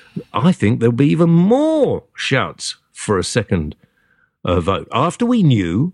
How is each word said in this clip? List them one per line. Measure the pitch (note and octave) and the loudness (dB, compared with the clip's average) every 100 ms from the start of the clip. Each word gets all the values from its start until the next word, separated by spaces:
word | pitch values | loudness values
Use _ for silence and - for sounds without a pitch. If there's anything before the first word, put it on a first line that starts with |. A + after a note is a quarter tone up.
| - - - | -16 -16 -8
I | G#2 D#3+ | 0 0
think | - G#2 B2 | 2 0 2
there'll | A#2 | 0
be | A#2 C#3+ | 2 2
even | E3 E3+ | 2 4
more | E3+ F#3+ B3+ D#4 D#4+ G3+ F#2 - | 4 4 2 2 0 0 -2 -10
shouts | - - C3 E2+ - - - _ | -10 -2 -2 -2 -8 -14 -14 _
for | - - F#2+ | -10 -2 -2
a | |
second, | F2 B2 - F2 D2+ - _ _ _ _ _ _ | 0 -2 -2 -4 -4 -12 _ _ _ _ _ _
uh, | - F2+ | -2 -2
vote | E2+ F2 - | 0 -4 -4
after | A2+ E3 - | -2 -2 -2
we | A#3+ B3 | -2 2
knew | D#3+ A2+ E2+ F#2+ F3+ | 2 2 0 -2 -4